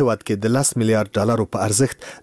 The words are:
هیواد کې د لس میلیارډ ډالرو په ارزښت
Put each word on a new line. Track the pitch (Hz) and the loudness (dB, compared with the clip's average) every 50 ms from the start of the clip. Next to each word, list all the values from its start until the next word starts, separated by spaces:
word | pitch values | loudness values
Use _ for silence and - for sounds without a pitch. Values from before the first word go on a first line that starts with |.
هیواد | 139 120 110 - - | 2 2 0 -2 -2
کې | - 107 101 | -4 -4 -2
د | 110 110 120 135 | 0 0 2 2
لس | 135 - - 123 | 0 0 0 0
میلیارډ | 110 110 110 107 104 - - 104 | 2 2 2 2 0 -2 -2 -2
ډالرو | 104 113 117 113 101 - - | 0 0 0 0 -2 -2 -2
په | 101 95 107 | -2 -2 0
ارزښت | 101 - 135 - - - - - - - | 0 0 0 0 -2 -6 -18 -20 -20 -8